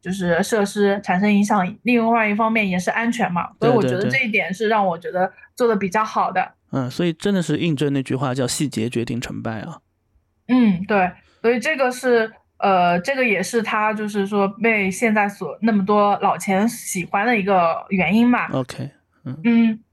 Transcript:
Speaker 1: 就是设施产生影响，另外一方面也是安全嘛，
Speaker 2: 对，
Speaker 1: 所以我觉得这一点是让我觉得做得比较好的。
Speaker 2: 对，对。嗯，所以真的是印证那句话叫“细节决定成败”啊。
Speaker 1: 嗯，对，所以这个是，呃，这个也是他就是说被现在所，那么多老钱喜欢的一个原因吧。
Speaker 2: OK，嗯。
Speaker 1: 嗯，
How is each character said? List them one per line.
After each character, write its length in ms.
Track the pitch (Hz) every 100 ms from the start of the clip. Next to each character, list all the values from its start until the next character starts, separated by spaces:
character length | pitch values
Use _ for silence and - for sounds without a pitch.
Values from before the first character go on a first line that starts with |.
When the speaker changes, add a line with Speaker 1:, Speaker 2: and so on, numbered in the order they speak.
Speaker 1:
就 100 | 180
是 300 | 196 175 170
设 240 | 190 226 202
施 340 | 208 202 202
产 160 | 202 180
生 120 | 208
影 140 | 202 208
响， 260 | 208 180 214
另 260 | - 247 226
外 180 | 233 214
一 60 |
方 180 | 208 226
面 160 | 226 208
也 120 | 180
是 100 | 180
安 220 | - 233
全 200 | 240 180
嘛， 180 | 175 - -
Speaker 2:
对， 100 | 147
Speaker 1:
所 60 | 143
以 20 |
我 100 | 131
觉 80 | 123
得 140 | 110
这 140 | 180
一 80 | 254
点 200 | 208 165
是 160 | 185 214
让 160 | 220
我 140 | 196 170
觉 140 | -
得 200 | 180 190 - - -
做 120 | 240
得 80 | 220
比 120 | 196
较 160 | 202
好 280 | 214 233 180
的。 100 | 180 - _ _
Speaker 2:
对， 80 | 131
对。 20 |
嗯， 80 | 123
所 160 | - 175
以 80 |
真 180 | 160 202
的 120 | 196
是 140 | 165 147
印 180 | 170 156
证 180 | 147
那 80 | 139
句 140 | 131 131
话 180 | 139
叫 140 | 123 127
“细 200 | - 147
节 220 | - 110
决 160 | 120 113
定 160 | 120
成 220 | 131 107
败” 160 | 113 110
啊。 200 | - 160 _ _ _ _ _ _ _
Speaker 1:
嗯， 320 | 247 233 180 196
对， 240 | 208 180 - _ _
所 100 | 226
以 80 | 240
这 160 | 277 302
个 160 | 254
是， 400 | 247 254 240 220 - _ _
呃， 380 | 202 190 175 175
这 120 | 175
个 80 | 269
也 220 | 254 190
是 180 | 185 233
他 300 | 208 214 214
就 140 | 214 214
是 180 | 208 196
说 220 | 208 196
被 420 | 202 214 220 190
现 240 | 190 233
在 140 | 214 202
所， 300 | 202 165 -
那 120 | 226
么 120 | 208 190
多 320 | 208 202 202
老 160 | 202 165
钱 280 | 185 190 220
喜 340 | 233 - 185
欢 240 | 170 202 220
的 100 | 240
一 60 |
个 420 | 190 190 170 160 -
原 260 | 196 165 208
因 160 | 240
吧。 180 | 240 165
Speaker 2:
OK， 360 | 135 127 - 131 _ _ _ 139
嗯。 120 | 135
Speaker 1:
嗯， 400 | 165 233 226 220 _